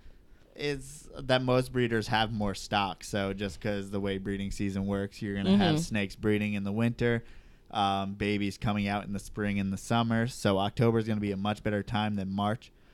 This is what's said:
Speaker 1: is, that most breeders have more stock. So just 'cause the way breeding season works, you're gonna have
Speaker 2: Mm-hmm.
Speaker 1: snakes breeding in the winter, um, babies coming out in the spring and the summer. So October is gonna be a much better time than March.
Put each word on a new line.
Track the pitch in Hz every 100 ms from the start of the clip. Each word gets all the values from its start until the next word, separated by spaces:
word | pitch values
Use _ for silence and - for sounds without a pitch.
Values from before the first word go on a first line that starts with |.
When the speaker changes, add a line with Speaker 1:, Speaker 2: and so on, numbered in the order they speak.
| - - - - - -
Speaker 1:
is, | 147 139 127 - - 139
that | 135 127
most | 127 127 127
breeders | 127 120 113 104
have | 110 110
more | 113 104 92
stock. | - 104 98 -
So | - 107 98
just | 95 101 -
'cause | 107 101 98
the | 101
way | 98 98
breeding | 95 98 98
season | - 101 98 98
works, | 101 98 -
you're | 107 143
gonna | 190 202
have | 101 151
Speaker 2:
Mm-hmm. |
Speaker 1:
snakes | 165 107 98 -
breeding | 107 104 104
in | 104
the | 98
winter, | 104 117 120 120 117 - - - - -
um, | 107 98 98 98 101
babies | 104 104 101 -
coming | 110 104 101
out | 101 -
in |
the | 98
spring | - - 104 101
and | 98
the | 95
summer. | - 117 117 113 113
So | - 104 95
October | 101 - 117 113
is | 110
gonna | 107
be | 104
a | 98
much | 104 107
better | 107 104
time | 95 104 107 104
than | 95
March. | 98 104 113 - - -